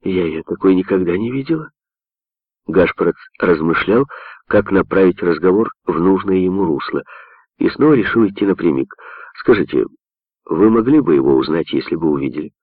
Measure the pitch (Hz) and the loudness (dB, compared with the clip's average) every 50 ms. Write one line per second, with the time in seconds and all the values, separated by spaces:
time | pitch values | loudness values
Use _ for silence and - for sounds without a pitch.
0 | _ 95 95 92 87 82 80 80 - - 95 - - 95 95 92 92 - 101 92 | _ -4 -4 -2 -2 -4 -6 -8 -8 -10 -10 0 2 2 2 2 2 0 -2 -2
1 | 92 85 85 95 110 120 127 135 135 147 165 156 156 151 _ _ _ _ _ _ | 0 -2 -2 -2 -4 -4 -6 -6 -4 -4 -4 -6 -6 -12 _ _ _ _ _ _
2 | _ _ _ _ _ _ _ _ _ _ _ _ _ - 80 92 87 82 - - | _ _ _ _ _ _ _ _ _ _ _ _ _ -2 0 2 2 0 0 -2
3 | - 85 80 _ - - _ _ - 90 87 76 80 82 82 78 - - 101 120 | -2 -2 -2 _ -12 -20 _ _ 0 0 0 2 0 -2 -2 -2 0 0 0 0
4 | 139 - - - - - - - _ _ - 104 104 - 98 95 85 _ 92 95 | 0 -2 -6 -20 -20 -20 -20 -20 _ _ 0 0 0 2 0 -2 0 _ 2 2
5 | 95 92 90 - - 87 82 73 82 92 92 104 113 110 - _ _ - 87 78 | 2 2 2 0 -2 -2 -2 0 2 2 2 2 0 -2 -4 _ _ -4 -2 0
6 | 87 95 98 95 95 98 95 92 90 92 92 98 98 82 76 65 - - - 69 | 2 2 2 0 0 0 0 0 0 0 0 -2 -2 -2 -2 -4 -6 -6 -6 -8
7 | - - - - - - - _ _ _ _ _ - 87 - - 135 151 151 127 | -8 -8 -20 -20 -20 -20 -20 _ _ _ _ _ -4 -4 0 2 2 4 4 2
8 | 98 80 - 117 113 98 101 - 104 98 92 - - 87 73 65 67 - - _ | 2 0 0 0 0 0 0 -2 -2 -2 -2 0 0 0 0 0 -4 -6 -10 _
9 | - - - - - - _ - - - 123 101 80 - - 64 55 - _ _ | -20 -20 -20 -20 -20 -20 _ -6 0 2 2 2 2 -2 -2 -4 -4 -4 _ _
10 | _ _ _ _ _ _ _ _ _ - - 80 98 110 113 113 110 123 151 156 | _ _ _ _ _ _ _ _ _ -6 0 2 4 4 4 2 2 4 2 2
11 | 127 87 78 69 65 69 69 65 65 76 78 85 78 - - 69 - - 87 82 | 4 4 2 2 4 2 2 2 2 0 -2 -4 -4 -4 -4 -6 -4 -4 -6 -2
12 | 80 80 73 69 69 65 62 76 78 - _ _ | 0 -2 0 0 -4 -6 -6 -8 -10 -10 _ _